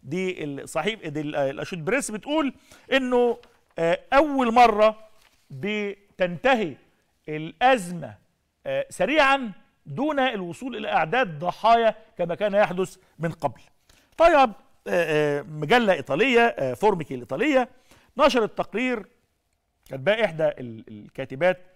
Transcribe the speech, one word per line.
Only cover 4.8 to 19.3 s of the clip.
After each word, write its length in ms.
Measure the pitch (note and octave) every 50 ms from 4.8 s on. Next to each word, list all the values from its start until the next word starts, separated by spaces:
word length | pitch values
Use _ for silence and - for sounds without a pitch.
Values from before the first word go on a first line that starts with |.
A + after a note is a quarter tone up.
| G#3+ A3 G#3+ - - - _ _ _ _ _ _ _ -
بتنتهي 1300 | C#3+ C3 D#3+ G3+ G#3+ G#3 G#3 G3+ G3 - _ _ _ - F#3 F3 F3 - - C4 C4 A3 G3+ D#3 A#2+ - _ _ _ _ _ _ _ _ _ D#3
الأزمة، 840 | D#3 D#3 D#3 D#3+ - - A#3+ C4 C4 A3+ F3+ F3 F3+ E3 C#3+ A2 G#2 - _ _ _ _ _ _ _ _ -
آه، 200 | C3+ C3+ C#3 - -
سريعًا 640 | - - F3+ A#3 D4+ D#4 C#4 C4+ C#4 C#4 B3 G#3 F3 - - _ _ _ _
دون 320 | D3+ C#3 F3 C#4+ D#4 D4 C#4
الوصول 580 | B3+ B3+ A#3 G3 F3+ E3+ E3 - B3 C4+ A#3+
إلى 160 | - G#3+ -
أعداد 460 | G#3 F3+ D#3+ D#3 A3+ B3+ C4 F3+ D#3 D3
ضحايا 560 | - A#3+ - - - A3+ A#3 A#3 A3+ A3 G#3+ - - _ _ -
كما 160 | F3 E3+ E3
كان 200 | - G#3 G#3 F#3+
يحدث 420 | G3+ G#3 - F3+ F3+ F#3 - - - _ _ _ -
من 140 | D#3+ E3
قبل. 280 | D3+ - - C3 - - - _ _ _ _ _ _ _ _ _ _
طيب، 340 | - E4 F4 E4 C#4 C4 A3 F#3+ - _ _ _ _ -
آه، 520 | G#3 G3 F3 E3 D#3 D3+ D3+ D3+ D3 C#3+ C#3+
آه، 40 |
مجلة 500 | C#3 D#3 D3+ D3+ D#3 D3 A#3 B3 A#3 G3
إيطالية، 480 | F3+ C#3 C3 - C#3 E3 A#3 C4+ A#3+ A#3
آه، 340 | A#3 A#3 - - C#3 B2+ B2
فورميكي 400 | - F#3+ G#3+ G3+ E3 D3+ - C3+
الإيطالية، 540 | B2 A#2+ - C3 D#3+ B3 D#4 C4+ B3+ A#3+ - - _ _ _ - _ _ _ - B3
نشرت 400 | D4+ C4+ A3+ A#3+ G#3+ - - -
تقرير 480 | E3+ - - A3 B3+ B3+ A#3+ G#3+ F#3 - _ _ _ _